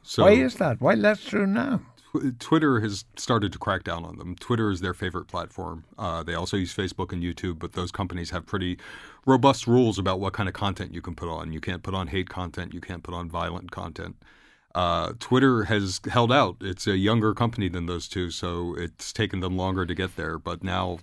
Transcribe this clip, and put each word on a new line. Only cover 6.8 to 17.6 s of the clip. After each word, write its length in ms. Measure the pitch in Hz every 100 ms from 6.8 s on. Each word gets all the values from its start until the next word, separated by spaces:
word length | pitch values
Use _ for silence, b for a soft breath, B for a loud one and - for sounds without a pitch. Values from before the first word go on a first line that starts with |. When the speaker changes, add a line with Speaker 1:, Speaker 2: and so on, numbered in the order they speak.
| 92 - 90
Speaker 1:
and 100 | 90
YouTube, 360 | 87 80 92 82
but 140 | 85
those 200 | - 90
companies 380 | - 92 87 85
have 160 | 90 -
pretty 320 | 98 90 87 B B B B 131
robust 400 | 131 139 131 120
rules 320 | 123 117 95
about 200 | 95 92
what 140 | 95
kind 160 | - 95
of 60 |
content 400 | - 101 92 90
you 80 | 82
can 120 | -
put 140 | 80 87
on. 240 | 80 80
You 80 | 78
can't 220 | 98 90
put 120 | -
on 140 | 95 82
hate 200 | 95 90
content. 440 | - 87 90 87
You 80 | 87
can't 220 | - 87
put 120 | 85
on 140 | 87 85
violent 420 | 85 85 87 -
content. 460 | - 87 - 85 - b b b b b
Uh, 380 | 90 87 85 85 113
Twitter 460 | - 127 135 117
has 360 | 101 107 98 - -
held 220 | 123 117
out. 240 | 139 120 110
It's 260 | 98 90 107
a 100 | 95
younger 380 | 101 113 107
company 340 | 101 117 117